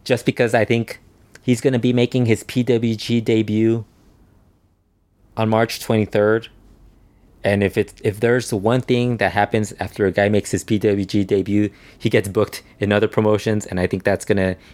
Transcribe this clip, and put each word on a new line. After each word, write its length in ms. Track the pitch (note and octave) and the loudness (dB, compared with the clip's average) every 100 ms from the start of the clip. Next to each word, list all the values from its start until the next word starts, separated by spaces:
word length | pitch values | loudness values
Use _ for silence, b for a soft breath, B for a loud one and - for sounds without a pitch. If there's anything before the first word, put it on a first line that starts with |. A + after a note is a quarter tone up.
| - | -4
just 180 | A#2+ - | -2 0
because 280 | - A#2+ A#2 | 0 0 2
I 80 | |
think 380 | G#2 A#2 A2+ - - _ _ - | 2 0 -2 -10 -20 _ _ -8
he's 180 | - A#2+ | 0 0
gonna 200 | C#3+ B2+ | 2 2
be 120 | B2 | 2
making 360 | B2 B2 C3 A#2 | 2 2 2 0
his 160 | A2 - | 0 -2
P 180 | - | -2
W 320 | A#2+ A#2 A#2 A2 | 0 0 0 -2
G 240 | - A#2+ | -2 -2
debut 640 | A2 A2+ G#2+ G#2+ A2+ A#2 A2 _ _ _ _ _ _ _ _ _ _ _ _ _ _ - | 2 0 0 0 2 0 -4 _ _ _ _ _ _ _ _ _ _ _ _ _ _ -4
on 140 | A2 | 0
March 320 | A2 A#2 - | 2 0 -2
twenty-third. 640 | - A2+ G#2 G#2+ G#2 A2+ - - - - - _ _ _ _ _ | -2 0 0 2 2 2 -2 -16 -20 -20 -20 _ _ _ _ _
And 180 | G2 G2+ | -2 0
if 160 | G2 - | 0 0
it's, 160 | G2+ - | -4 -4
if 160 | A2 G#2 | -6 -2
there's 320 | A#2 B2 A#2 | 0 0 -2
one 300 | A2 G2+ B2+ | -2 0 0
thing 360 | A#2+ B2 B2 A#2 | 0 0 0 0
that 140 | G2 | 0
happens 420 | F2 G#2 A2+ G#2 - | 0 0 0 -4 -6
after 260 | G2 - G2+ | -8 -2 0
a 60 | |
guy 160 | F2+ G2+ | 2 2
makes 220 | G#2 - | 0 0
his 120 | F#2+ | -4
P 160 | - G#2+ | -2 0
W 260 | G#2+ G2+ F#2+ | 0 0 -2
G 200 | G#2 F#2+ | -2 0
debut, 440 | G2+ F#2 G2+ G#2 B B B | 0 0 0 0 B B B
he 120 | A2 | 0
gets 200 | A2+ G#2 | 0 0
booked 340 | G2 G#2 - b b | 0 -2 -4 b b
in 120 | G2+ | 0
other 180 | G2+ G#2+ | 2 2
promotions, 560 | - G#2+ G#2+ A2+ G#2+ - | 0 2 0 0 -4 -4
and 140 | F2+ | -2
I 80 | F2+ | -2
think 160 | F#2+ | -2
that's 220 | G2+ F#2+ - | -2 -2 0
gonna, 300 | G2 F#2+ F#2 B | 0 0 -2 B